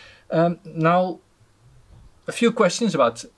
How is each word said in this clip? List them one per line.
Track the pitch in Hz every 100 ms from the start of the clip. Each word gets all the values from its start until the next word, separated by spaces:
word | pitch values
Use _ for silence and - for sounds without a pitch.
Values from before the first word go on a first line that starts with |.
| - - -
Um, | 160 170 170 160
now, | 160 165 180 185 - _ _ _ _ _ _ _ - - _ -
a |
few | - 233
questions | 233 185 - 226 156
about | 120 117 -